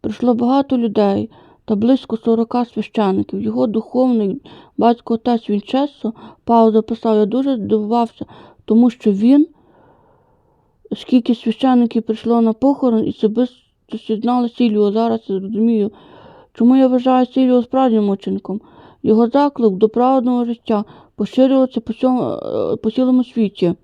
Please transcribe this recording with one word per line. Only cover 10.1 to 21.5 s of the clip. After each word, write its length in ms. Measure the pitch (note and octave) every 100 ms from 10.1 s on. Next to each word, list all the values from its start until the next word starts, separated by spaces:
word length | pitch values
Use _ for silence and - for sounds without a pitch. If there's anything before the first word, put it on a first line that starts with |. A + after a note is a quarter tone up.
| _ _ _ _ _ _ _ -
скільки 400 | - - B3+ A#3
священиків 680 | A3+ A3+ - C4 B3 A#3 A#3
прийшло 380 | A3 A3 A3+ A#3
на 120 | A3+
похорон 520 | A3 C4+ C#4 B3+ A3
і 40 | G#3+
особисто 480 | - G#3+ A3+ B3+ _ _ _ _ A3 -
зізнали 420 | A3 A#3+ B3 A#3+
Сільвіо. 420 | - A#3+ G#3 G#3
Зараз 300 | G#3+ A3+ A3+ -
я 120 | F#3+
зрозумію, 520 | F#3+ G#3+ A3+ A3 G3+ - - - - - _
чому 220 | - A#3
я 120 | C4 C4
вважаю 380 | B3+ B3+ B3+
Сільвіо 380 | B3 - B3+ B3
справжнім 400 | A#3+ C4 C4 A3
мучеником». 580 | G3+ G3 - G3 - G3 _ - - _
Його 220 | - A3 A#3
заклик 460 | C#4+ C#4+ C#4 A3+
до 160 | F#3 A3
праведного 560 | A3+ B3+ C4+ B3 B3
життя 380 | A#3+ A3+ - G#3+ G#3 - _
поширювався 680 | - G#3 - C4+